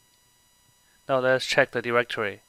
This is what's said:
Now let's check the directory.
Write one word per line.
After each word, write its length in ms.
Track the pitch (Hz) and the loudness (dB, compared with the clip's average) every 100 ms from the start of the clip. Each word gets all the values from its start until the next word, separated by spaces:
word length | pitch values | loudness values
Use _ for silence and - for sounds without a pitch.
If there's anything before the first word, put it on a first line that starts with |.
| _ _ _ _ _ _ _ _ _ _ - | _ _ _ _ _ _ _ _ _ _ -2
Now 100 | 135 | 0
let's 260 | 127 131 | 2 0
check 280 | - - 131 | 2 0 0
the 100 | 120 | -2
directory. 580 | 120 120 123 - 104 101 | 0 0 0 -4 -6 -8